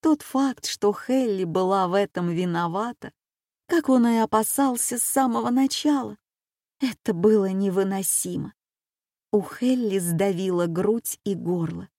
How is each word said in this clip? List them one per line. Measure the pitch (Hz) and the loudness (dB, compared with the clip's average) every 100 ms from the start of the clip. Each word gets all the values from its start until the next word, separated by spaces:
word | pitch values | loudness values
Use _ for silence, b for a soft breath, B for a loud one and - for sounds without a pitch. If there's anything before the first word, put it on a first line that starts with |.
Тот | 320 302 | 2 0
факт, | - 262 269 247 - | 0 -2 -2 -2 -8
что | - 208 | -2 0
Хелли | 208 - 262 254 196 | 0 -2 0 0 0
была | 185 170 185 196 185 | -2 0 2 2 2
в | |
этом | 190 202 - 175 | 0 0 -2 -2
виновата, | 170 180 170 170 180 233 - - _ _ _ _ _ _ | -2 -2 -2 -2 -4 -6 -8 -16 _ _ _ _ _ _
как | 339 302 | -2 4
он | 262 233 | 4 4
и | 226 | 4
опасался | 220 220 220 - 277 247 - 247 | 2 2 0 0 0 0 -4 -4
с | |
самого | - - 262 233 233 | -2 0 0 0 0
начала, | 240 269 - 294 285 226 208 _ _ _ _ _ _ | 2 2 0 0 0 -2 -12 _ _ _ _ _ _
это | 262 - - | -4 -4 -4
было | 175 196 220 190 | 2 4 4 2
невыносимо. | 190 196 185 190 196 190 - 180 175 160 - _ _ _ _ _ _ _ | 0 0 0 0 -2 -2 -2 -4 -6 -8 -14 _ _ _ _ _ _ _
У | 208 | -2
Хелли | 185 - 247 254 226 196 | -2 -4 0 0 0 -2
сдавило | 175 165 196 180 190 180 175 | 0 0 0 0 0 0 0
грудь | 165 202 233 - - | 0 0 0 -2 -8
и | - | -6
горло. | 190 170 180 165 170 185 | -4 -2 -2 -2 -6 -14